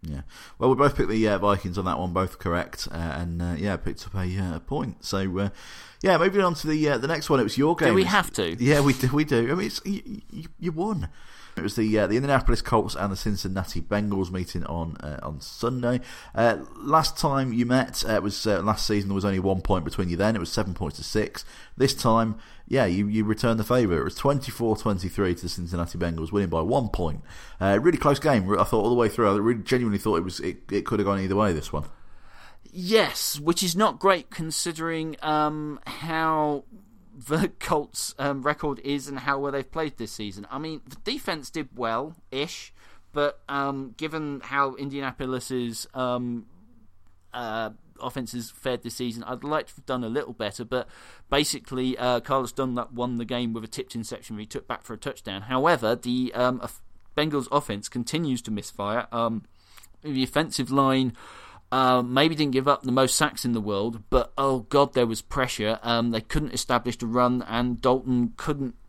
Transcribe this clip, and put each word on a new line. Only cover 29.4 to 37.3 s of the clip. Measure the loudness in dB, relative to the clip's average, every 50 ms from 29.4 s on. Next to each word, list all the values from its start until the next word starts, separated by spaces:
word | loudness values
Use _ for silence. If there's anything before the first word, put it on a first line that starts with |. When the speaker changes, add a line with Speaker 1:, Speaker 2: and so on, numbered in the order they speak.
| 4 2 2 0 0
Speaker 1:
genuinely | 0 2 2 2 2 0 0
thought | 2 2 2
it | 2 0
was, | -2 -6 -4
it, | -6 -6 -6 -6 -8 -2
it | -2 -2 0
could | 0 0 2
have | 2
gone | 2 2 0
either | 0 0 2
way, | 2 4 2 2
this | 0 -2 -4
one. | -6 -6 -6 -6 -10 -12 -14 -16 -16 -16 -18 -18 -20 -20 -20 -20 -20 -20 -20 -16
Speaker 2:
Yes, | -12 -8 -4 2 2 2 2 2 -2 -4 -4 -4 -6 -2
which | 0 0 0 0 0
is | 0 2
not | 2 2 2 2 2
great | 2 2 2 2 0 -10
considering, | -10 -8 -8 -6 -4 -4 -4 -4 -4 -4 -4 -4 -4 -4 -4 -6 -8 -8
um, | -4 0 2 2 2 0 -2 -4 -6 -8 -8 -10 -12
how | -14 -12 -10 -8 -4 -2 0 2 2 2 2 2 0 0 -2 -6 -10 -20 -20 -20 -20 -20 -20 -20 -20 -20 -18 -4
the | -2